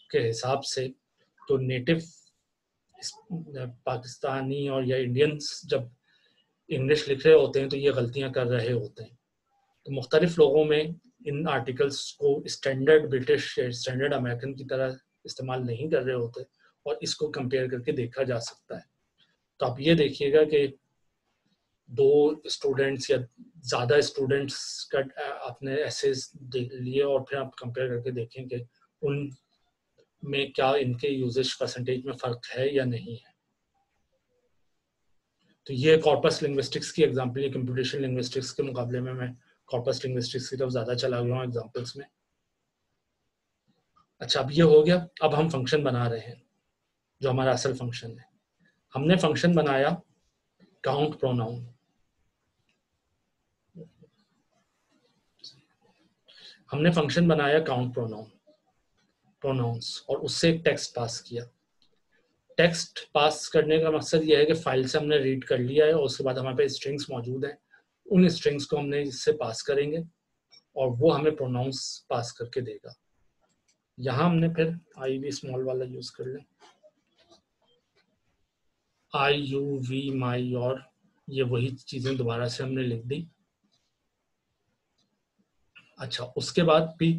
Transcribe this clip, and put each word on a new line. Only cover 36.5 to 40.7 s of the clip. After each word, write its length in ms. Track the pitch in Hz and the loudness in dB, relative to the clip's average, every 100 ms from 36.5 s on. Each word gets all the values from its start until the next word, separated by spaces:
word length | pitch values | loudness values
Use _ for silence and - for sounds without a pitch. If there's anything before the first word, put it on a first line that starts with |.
| 139 131 147 - | -2 -2 -6 -6
की 120 | - | 2
example, 380 | 143 127 127 131 | 2 2 -4 -4
ये 80 | 139 | -4
computational 520 | 131 123 127 127 143 | -4 -4 -4 -4 -4
linguistics 500 | 131 127 123 131 123 | -4 -4 -4 -6 -6
के 120 | - | -6
मुकाबले 360 | 135 123 123 123 | -4 -4 -4 -4
में 140 | 127 | -6
मैं 220 | 127 127 - _ _ - | -6 -8 -10 _ _ -6
Corpus 320 | 123 127 127 131 | -4 -2 -4 -2
Linguistics 440 | 127 117 - - | -4 -4 -6 -8
की 60 | 131 | -4
तरफ 160 | 131 | -2